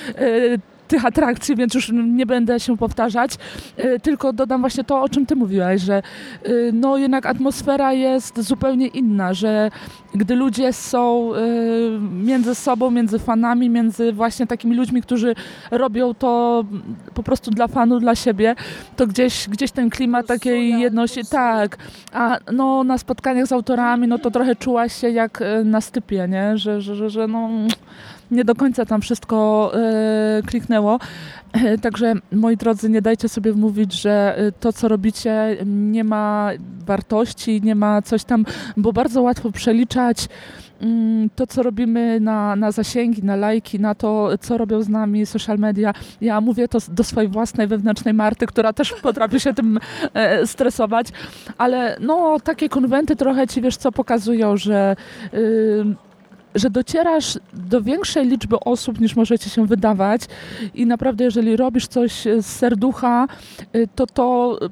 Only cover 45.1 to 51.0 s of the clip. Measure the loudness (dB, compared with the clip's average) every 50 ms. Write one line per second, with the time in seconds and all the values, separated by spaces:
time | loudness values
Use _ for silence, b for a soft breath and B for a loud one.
45.1 | 0 0 -2 -2 -4 -6 -4 -2 -2 0 0 0 0 0 0 -2 -2 B B B
46.1 | B B -2 0 0 2 2 0 2 0 0 0 0 -2 -4 -2 -2 -2 -2 0
47.1 | 0 -2 -2 0 0 -2 -4 -4 -2 -2 -2 0 0 0 0 0 -2 0 0 0
48.1 | 2 2 2 0 0 0 -4 -2 0 2 2 2 2 0 -2 -4 -4 -4 -2 -2
49.1 | 0 0 0 0 0 0 0 0 0 0 0 0 0 0 B B B B -8 B
50.1 | -2 0 2 2 4 2 2 0 0 0 0 0 2 0 -2 0 0 0